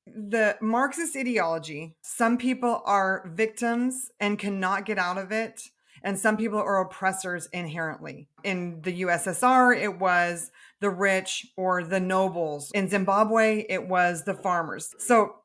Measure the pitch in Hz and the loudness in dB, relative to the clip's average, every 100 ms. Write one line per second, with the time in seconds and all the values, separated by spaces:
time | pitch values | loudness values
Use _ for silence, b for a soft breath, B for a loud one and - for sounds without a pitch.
0 | - 220 208 226 214 208 220 233 277 302 | -20 -14 -4 2 2 2 0 2 0 -2
1 | 330 269 254 220 170 165 151 147 160 - | -6 -4 -2 0 0 -2 -6 -12 -14 -16
2 | - - 233 240 247 254 247 233 - 202 | -10 0 2 2 0 0 0 0 2 2
3 | 190 190 185 165 220 220 233 233 254 254 | 2 0 -4 -2 -2 0 -2 0 -2 -4
4 | - - 208 208 202 196 185 196 208 196 | -8 -4 -2 -2 -2 -2 0 -2 -2 -2
5 | 180 185 190 220 226 - - _ b b | -2 -2 -4 -4 -6 -10 -18 _ b b
6 | - 196 220 214 226 214 202 196 185 - | -6 0 0 2 0 -2 0 0 0 -2
7 | 190 190 180 175 - 180 165 165 160 147 | -2 -2 -4 -6 -8 -8 -6 -6 -6 -8
8 | 151 139 151 _ 208 185 175 165 165 175 | -12 -16 -18 _ -4 -4 -4 -6 -6 -2
9 | 185 170 190 170 247 254 247 233 208 175 | 0 0 0 2 4 6 6 6 2 0
10 | 185 175 175 170 - b b b 202 180 | 2 4 2 -2 -8 b b b -4 0
11 | 196 190 185 - - - 185 180 170 190 | 2 2 0 -8 -8 -4 0 0 0 0
12 | 185 190 190 170 160 147 139 208 190 196 | 2 2 2 0 -4 -4 -4 -2 0 0
13 | 190 196 214 226 220 214 - 190 180 185 | 2 4 4 4 4 2 -2 -4 0 2
14 | 180 170 175 180 190 175 160 98 - - | 2 0 -4 -4 -2 -2 -2 -6 -10 -6
15 | - 233 202 - | 2 4 4 -2